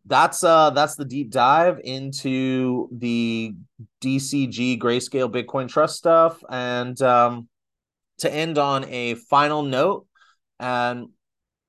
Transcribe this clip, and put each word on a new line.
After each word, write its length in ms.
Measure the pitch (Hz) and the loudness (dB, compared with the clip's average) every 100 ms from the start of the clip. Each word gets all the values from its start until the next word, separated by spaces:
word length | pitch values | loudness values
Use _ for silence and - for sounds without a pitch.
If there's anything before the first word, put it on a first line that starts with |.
| - | -2
that's, 380 | 131 165 - | 2 2 2
uh, 280 | 175 165 151 | 4 6 6
that's 240 | 139 151 - | 4 0 -2
the 100 | 139 | -8
deep 260 | 135 120 | -8 -4
dive 480 | 127 123 156 175 165 | 2 4 4 4 0
into 1080 | - 131 135 135 135 131 131 131 127 123 - | -8 -10 -10 -8 -4 -2 -2 0 0 -2 -6
the 640 | 120 120 117 117 113 113 87 - _ 113 _ | -6 -4 -2 0 -2 -6 -10 -20 _ -20 _
D 180 | 131 135 | -4 -4
C 280 | 135 143 127 | -2 -2 -2
G 300 | 104 127 120 | -2 -2 0
Grayscale 540 | 120 123 - 139 127 | 0 0 -2 -2 -2
Bitcoin 380 | 123 113 135 127 | -4 -4 -6 -2
Trust 260 | - 151 - | 0 0 0
stuff. 480 | 175 165 165 160 - | 2 4 4 0 -10
And, 520 | 127 123 123 123 123 | -6 -4 -4 -4 0
um, 460 | 127 123 120 120 120 _ _ _ _ _ _ _ | 4 4 4 0 -12 _ _ _ _ _ _ _
to 160 | 165 | -4
end 240 | 147 165 147 | -4 -2 0
on 260 | 139 135 135 | 0 0 -4
a 240 | 127 120 | -6 -6
final 480 | 117 - 143 147 151 | -6 0 2 2 0
note 440 | 143 127 170 202 - _ _ _ _ _ | -2 0 0 -2 -8 _ _ _ _ _
and 480 | 123 123 123 123 117 _ _ _ _ _ | -6 -2 -2 -4 -12 _ _ _ _ _